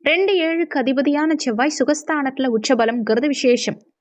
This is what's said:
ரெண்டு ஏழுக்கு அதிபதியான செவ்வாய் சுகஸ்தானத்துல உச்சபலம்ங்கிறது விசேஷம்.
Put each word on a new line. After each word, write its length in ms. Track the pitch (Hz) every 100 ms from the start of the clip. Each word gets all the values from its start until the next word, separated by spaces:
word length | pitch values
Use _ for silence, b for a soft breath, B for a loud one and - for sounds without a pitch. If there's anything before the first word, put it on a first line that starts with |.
ரெண்டு 300 | 285 339 392 381 320
ஏழுக்கு 320 | 330 330 -
அதிபதியான 560 | 254 262 285 285 311 302
செவ்வாய் 400 | 262 214 285 302
சுகஸ்தானத்துல 760 | 262 294 - 311 269 269 262 220
உச்சபலம்ங்கிறது 760 | 214 240 226 240 220 226 294
விசேஷம். 460 | 269 254 240 220 - - _